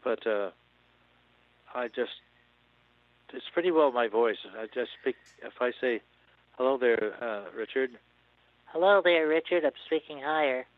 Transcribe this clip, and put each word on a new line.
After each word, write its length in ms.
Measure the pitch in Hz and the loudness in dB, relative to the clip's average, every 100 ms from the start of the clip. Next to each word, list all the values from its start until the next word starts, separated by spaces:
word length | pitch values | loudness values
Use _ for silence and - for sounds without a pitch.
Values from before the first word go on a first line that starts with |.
but, 220 | - 113 - | -4 -4 -2
uh, 260 | 107 98 - _ _ _ _ _ _ _ _ _ _ _ | -2 -4 -8 _ _ _ _ _ _ _ _ _ _ _
I 140 | - 123 | -8 -6
just, 240 | - 120 - _ _ _ _ _ _ _ _ _ _ _ | -4 -4 -6 _ _ _ _ _ _ _ _ _ _ _
it's 120 | - - | -16 -6
pretty 180 | - 175 | -2 2
well 200 | 160 147 | 4 4
my 160 | 123 117 | 4 0
voice. 300 | 104 117 104 - 101 | 2 2 0 -8 -12
I 80 | 110 | -10
just 260 | - 117 - | -6 -8 -4
speak, 160 | - 127 - - | -6 -6 -10 -18
if 100 | 113 - | -18 -4
I 100 | 123 120 | -4 -2
say, 220 | 131 113 _ _ _ _ _ - | -2 -2 _ _ _ _ _ -4
Hello 180 | 127 135 | 0 2
there, 380 | 123 113 107 98 | 2 2 0 -6
uh, 320 | 120 104 98 - | -8 -8 -10 -10
Richard. 360 | 110 - 131 120 _ _ _ _ _ _ _ | -6 -2 -4 -6 _ _ _ _ _ _ _
Hello 340 | 160 185 202 | 0 4 6
there, 280 | 180 170 156 | 6 2 2
Richard. 340 | 160 160 175 | 0 0 0
I'm 80 | 156 - - | 0 -4 -4
speaking 340 | 160 - 147 | -4 -4 -10
higher. 460 | 139 156 151 127 127 | -4 -2 0 -2 -6